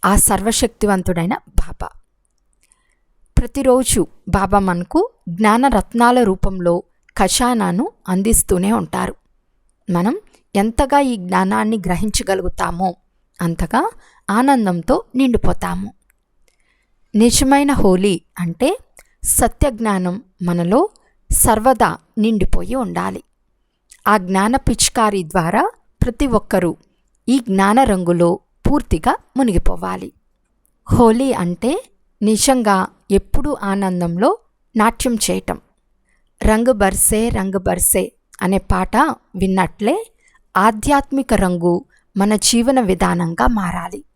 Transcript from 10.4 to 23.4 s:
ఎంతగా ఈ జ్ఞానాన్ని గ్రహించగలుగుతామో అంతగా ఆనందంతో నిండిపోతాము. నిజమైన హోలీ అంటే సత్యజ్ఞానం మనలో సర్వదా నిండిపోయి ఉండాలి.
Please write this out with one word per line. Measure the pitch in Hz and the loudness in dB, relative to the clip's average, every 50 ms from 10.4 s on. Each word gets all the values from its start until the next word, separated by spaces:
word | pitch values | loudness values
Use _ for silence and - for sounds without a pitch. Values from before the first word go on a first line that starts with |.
| _ _ _ | _ _ _
ఎంతగా | 190 202 226 226 - 294 262 277 285 | -2 -2 -2 0 -2 0 2 2 2
ఈ | 285 262 240 | 2 0 -2
జ్ఞానాన్ని | 214 180 180 185 185 190 190 202 220 220 214 226 220 | -4 -6 -2 -2 0 0 0 -2 -2 -2 -2 -4 -4
గ్రహించగలుగుతామో | 175 180 180 170 190 214 202 202 - 185 190 190 185 180 - - 185 175 170 170 185 185 175 _ _ _ _ _ _ _ _ _ | -2 -4 -2 -2 -2 -2 -4 -6 -4 -2 -4 -2 -2 -6 -4 -4 -4 -6 -4 -4 -4 -4 -4 _ _ _ _ _ _ _ _ _
అంతగా | 180 170 170 170 - 160 - 233 330 440 - - - _ _ _ _ - | -4 -4 -2 -2 -4 -2 0 -2 -2 -2 -6 -10 -20 _ _ _ _ -4
ఆనందంతో | 196 220 247 269 277 254 220 196 180 170 165 - 269 359 466 _ _ | -2 0 2 2 2 2 2 0 -2 -4 0 0 -2 -2 -2 _ _
నిండిపోతాము. | 247 269 262 240 214 - - - - - 180 175 180 196 208 - _ _ _ _ _ _ _ _ _ _ _ _ _ _ _ _ _ _ _ _ _ _ _ _ | 0 0 2 2 2 2 2 0 2 -4 -6 -6 -6 -8 -10 -14 _ _ _ _ _ _ _ _ _ _ _ _ _ _ _ _ _ _ _ _ _ _ _ _
నిజమైన | 208 220 240 226 - 277 262 277 277 285 277 285 | 4 4 4 4 2 2 4 4 4 4 2 2
హోలీ | - - 202 185 180 190 208 190 170 _ _ _ - | 4 4 4 4 4 2 0 0 -2 _ _ _ -6
అంటే | 175 170 170 - 240 285 381 508 - _ _ - - _ _ _ - | -6 -6 -4 -2 -2 -2 -2 -2 -8 _ _ -20 -20 _ _ _ -6
సత్యజ్ఞానం | - - - 262 226 - - - 285 247 208 226 214 202 190 180 180 175 202 - _ _ _ 180 | -4 -2 0 0 -2 0 0 -2 -2 0 -2 -2 -2 -2 -2 -2 -4 -6 -8 -12 _ _ _ -4
మనలో | 175 175 175 170 170 190 262 349 440 _ _ _ _ _ _ _ _ 220 | -4 -2 -2 0 2 2 2 2 0 _ _ _ _ _ _ _ _ -2
సర్వదా | 202 - - 226 214 214 247 262 220 240 180 160 - _ _ _ - | 0 2 2 2 2 4 2 2 4 2 0 0 -4 _ _ _ -2
నిండిపోయి | 208 226 226 208 196 - - 190 180 185 233 | 0 0 0 2 2 4 4 2 2 0 -4
ఉండాలి. | 262 247 190 175 170 180 190 185 - - _ _ _ | -4 -4 -4 -6 -6 -6 -6 -8 -10 -16 _ _ _